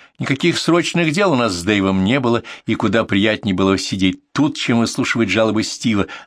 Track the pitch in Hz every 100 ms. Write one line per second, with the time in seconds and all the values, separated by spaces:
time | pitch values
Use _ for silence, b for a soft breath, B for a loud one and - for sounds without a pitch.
0 | B B 131 135 170 - - 170 160 170
1 | 165 151 202 135 117 87 85 104 95 95
2 | 95 139 123 117 - B B 110 107 113
3 | 107 101 104 107 107 92 95 95 - 98
4 | 95 92 _ - 147 147 - 117 113 -
5 | 123 120 110 104 110 107 110 - 120 104
6 | 92 B